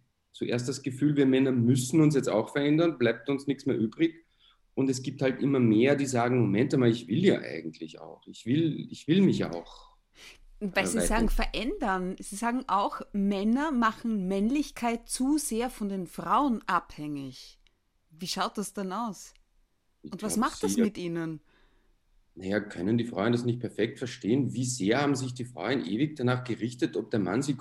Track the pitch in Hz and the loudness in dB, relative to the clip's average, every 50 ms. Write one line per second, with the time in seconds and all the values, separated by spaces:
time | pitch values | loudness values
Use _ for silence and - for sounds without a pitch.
0 | _ _ _ _ _ _ _ - - - 107 120 120 123 131 - - 139 123 - | _ _ _ _ _ _ _ -8 -4 -2 -2 -2 -2 -4 -6 -6 -6 -8 -4 0
1 | 143 147 151 139 143 131 131 131 131 131 131 123 117 120 127 123 120 - - 165 | 0 2 4 4 4 4 6 4 4 4 4 2 4 4 4 4 2 2 4 6
2 | 156 151 147 135 - 92 90 104 113 - - 147 143 143 147 156 170 170 156 131 | 6 6 6 4 2 2 2 2 0 0 -2 0 2 2 4 4 4 2 2 2
3 | 123 113 117 - - - 143 131 - - 123 - - 139 117 - 110 110 - - | 2 2 2 0 -2 -4 -4 -4 -2 -4 -4 -2 0 -2 0 0 0 -2 0 0
4 | 160 170 - - _ _ _ _ _ _ _ _ _ _ _ - 135 135 131 123 | 0 0 0 -4 _ _ _ _ _ _ _ _ _ _ _ 0 0 0 0 -2
5 | 127 135 127 - 139 131 127 - - 143 139 135 123 113 107 107 120 135 143 139 | -4 -8 -4 0 0 0 0 0 0 0 2 4 6 6 6 6 6 6 4 2
6 | 143 127 123 120 120 123 127 127 113 101 98 101 127 - - 139 123 120 113 120 | 2 0 0 0 2 2 2 2 2 2 4 2 2 2 4 4 6 6 4 2
7 | - - 101 151 185 196 120 - - 60 65 80 80 82 80 - 85 80 82 82 | -2 -2 0 4 4 4 4 4 0 -6 -10 -8 -10 -10 -12 -12 -16 -16 -16 -16
8 | 82 80 78 - _ 95 - - - 110 123 151 165 156 - - - - - - | -16 -18 -18 -20 _ -20 -20 -14 -4 0 0 2 2 0 -2 -4 -8 -12 -14 -14
9 | - - 160 190 196 170 113 98 92 82 82 85 85 - - - - - _ _ | -2 2 4 4 6 4 4 2 0 -4 -4 -8 -10 -12 -18 -20 -20 -20 _ _
10 | _ _ _ _ - - - - - - - - 208 202 175 202 190 185 - 226 | _ _ _ _ -20 -20 -20 -20 -20 -20 -14 -8 -8 -4 -2 -2 -2 0 0 0
11 | 214 - 214 220 233 208 - - - - - 151 208 262 403 415 302 214 190 185 | 0 2 2 2 2 4 4 2 0 0 -2 -4 -4 -4 -4 -2 -2 -2 -2 -2
12 | 185 180 190 - 190 - - 196 - 233 240 254 254 - 180 196 202 294 - - | -2 -4 -6 -8 -10 -14 -10 -6 -4 -2 -2 -2 -2 -2 0 0 0 0 -4 -6
13 | - - - 208 196 196 202 190 196 220 226 262 285 320 294 240 233 220 220 - | -12 -6 -4 0 0 0 0 0 2 2 2 2 0 0 0 2 0 0 0 -2
14 | - 233 220 208 185 180 196 196 202 220 262 302 285 - - - - 240 226 233 | -6 -4 -2 -2 -2 -2 0 0 0 0 0 0 -2 -4 -6 -4 -4 -4 -4 -4
15 | - - - - 254 269 294 311 294 - 226 220 233 254 - - 220 196 196 190 | -6 -8 -6 -2 0 0 0 0 0 -2 -4 -2 -4 -4 -4 -6 -6 -6 -4 -6
16 | 180 160 - - 190 165 190 226 277 285 240 208 - - 190 175 - - - - | -6 -8 -10 -10 -2 0 2 2 2 2 0 -2 -2 -2 -2 -2 -2 -4 -14 -12
17 | 151 151 147 143 139 135 127 - - - - _ _ _ _ _ _ _ _ _ | -10 -8 -8 -8 -8 -10 -14 -16 -20 -20 -20 _ _ _ _ _ _ _ _ _
18 | _ _ - 156 180 175 - 196 180 220 - - 202 - - - 202 190 180 208 | _ _ -16 -12 -8 -8 -4 -2 -2 -4 -2 -4 -6 -6 -6 -8 -6 -6 -4 -4
19 | 240 233 185 - - - _ _ _ _ _ _ _ _ _ _ _ _ _ _ | -6 -6 -8 -10 -16 -20 _ _ _ _ _ _ _ _ _ _ _ _ _ _
20 | _ 151 156 180 208 214 - 214 233 285 - - - 202 196 226 233 214 202 - | _ -14 -12 -8 -6 -4 0 0 0 0 -2 -2 -2 0 2 2 2 2 0 -4
21 | 180 170 170 170 165 160 160 151 _ _ _ _ _ _ _ _ _ _ _ _ | -6 -6 -4 -4 -4 -6 -8 -10 _ _ _ _ _ _ _ _ _ _ _ _
22 | _ _ _ _ _ _ _ - 92 95 101 107 101 - - - 87 95 113 120 | _ _ _ _ _ _ _ -10 -6 -2 -2 -2 -2 -4 -8 -4 0 2 2 2
23 | 117 - - 87 98 117 120 120 120 123 117 120 - 101 - - 101 117 - - | 2 0 -2 0 2 2 2 2 2 0 -2 -2 -4 -8 -2 -2 -2 -2 -2 -6
24 | - 120 - - - 95 117 139 139 - - - 131 123 - - 92 98 113 131 | -8 -8 -8 -6 0 0 2 2 2 -2 -2 -4 -4 -4 -4 -2 0 2 2 4
25 | 147 143 143 120 127 131 127 - 123 - - 76 85 107 131 131 - - 98 110 | 4 2 0 0 -2 -6 -6 -8 -10 -10 -8 -6 -2 -2 -2 -2 -2 -2 -2 -2
26 | 147 156 - - 127 123 127 127 123 - 113 - 104 120 123 - 170 - - 87 | -2 -2 -2 -2 0 0 0 0 -2 -4 -6 -4 -4 -6 -4 -2 -4 -2 -2 -4
27 | - - - 90 80 87 92 120 143 147 - - | -4 -2 -2 0 0 2 0 0 0 -2 -4 -6